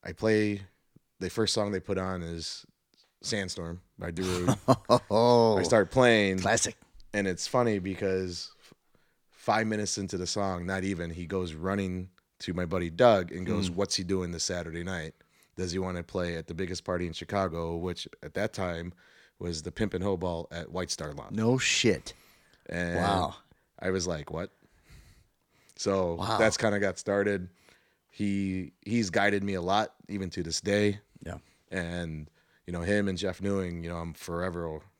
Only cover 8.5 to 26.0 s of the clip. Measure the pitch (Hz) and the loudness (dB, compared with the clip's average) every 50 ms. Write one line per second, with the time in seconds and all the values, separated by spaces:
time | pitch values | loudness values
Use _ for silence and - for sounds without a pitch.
8.5 | - _ - - - _ _ _ _ _ _ _ _ _ _ _ _ - - - | -18 _ -20 -20 -20 _ _ _ _ _ _ _ _ _ _ _ _ -6 0 2
9.5 | 104 110 110 107 110 107 104 98 - 104 98 90 - 87 90 87 - 104 101 98 | 2 2 2 2 0 0 0 -2 -2 -4 -4 -4 -4 -4 -4 -2 -2 -2 0 0
10.5 | 92 87 87 92 95 95 92 98 98 82 85 85 82 87 87 78 98 95 90 85 | -2 -2 -2 -2 -2 -2 0 -2 -2 -2 -4 -6 -6 -8 -6 -4 -2 -2 -2 -4
11.5 | 80 78 82 92 98 101 98 92 90 92 92 92 _ _ _ _ _ _ - - | -6 -6 -2 -2 0 0 0 -2 -4 -6 -8 -10 _ _ _ _ _ _ -8 -6
12.5 | 87 87 90 82 95 90 87 85 82 87 123 120 110 95 90 85 - 90 92 - | -4 -2 -2 -2 -2 -2 -2 -4 2 6 8 8 8 8 4 -2 -6 -6 -2 -2
13.5 | - 87 98 90 87 90 101 - - - 92 87 98 92 90 87 87 82 - - | 0 0 0 0 0 0 0 0 0 -4 -2 0 -2 -2 -2 -4 -4 -4 -4 -2
14.5 | 92 87 82 82 80 85 87 92 92 85 78 80 - _ _ _ _ _ _ _ | -2 -4 -6 -6 -8 -6 -6 -4 -6 -6 -6 -10 -12 _ _ _ _ _ _ _
15.5 | _ - 92 87 82 95 92 92 90 87 85 - - 92 87 87 85 82 80 - | _ -6 -4 -2 -2 -2 -2 -2 -4 -6 -8 -4 -4 -2 -2 -2 -4 -6 -6 -8
16.5 | 82 82 95 85 90 - _ - 90 87 90 85 80 - - - 101 101 95 90 | -6 -6 -4 -4 -6 -6 _ -2 -2 -2 -2 -4 -6 -8 -8 -2 0 0 0 0
17.5 | 80 85 82 82 85 85 85 90 87 - - - - _ - 80 _ 98 104 110 | -2 -4 -4 -4 -4 -4 -4 -4 -6 -6 -10 -14 -14 _ -18 -8 _ -4 -4 -4
18.5 | - - 95 87 85 82 85 87 - _ _ - _ - - _ _ _ - 87 | -2 -4 -4 -4 -4 -4 -6 -10 -12 _ _ -20 _ -20 -20 _ _ _ -6 -6
19.5 | 85 76 78 87 - - 110 98 - 90 92 101 95 85 92 90 85 82 85 - | -6 -6 -8 -8 -4 -2 -2 -2 -2 -2 0 0 0 0 -2 -2 -2 -4 -6 -8
20.5 | 82 85 - - 85 92 90 - - - 78 76 71 76 - - - 107 110 117 | -10 -12 -10 -6 -6 -6 -4 -4 -6 -6 -6 -10 -8 -10 -10 -6 -2 2 4 4
21.5 | 127 131 123 - - - - 113 90 - - - - - _ _ _ _ _ _ | 4 6 4 2 2 6 6 4 4 4 -2 -12 -16 -16 _ _ _ _ _ _
22.5 | _ _ _ - - 87 87 85 87 87 92 101 98 92 85 76 - - _ _ | _ _ _ -8 -4 -4 -2 0 0 2 2 4 4 2 2 0 -4 -10 _ _
23.5 | - _ _ _ _ - - 92 95 95 85 90 85 78 73 - 80 80 90 - | -20 _ _ _ _ -6 -4 -2 0 0 -2 -2 -4 -6 -6 -6 -6 -6 -6 -8
24.5 | _ _ _ _ _ _ _ _ - - - - - - _ _ _ _ _ _ | _ _ _ _ _ _ _ _ -20 -20 -20 -20 -20 -20 _ _ _ _ _ _
25.5 | _ _ _ _ - - - 101 98 95 | _ _ _ _ -12 -4 0 0 2 2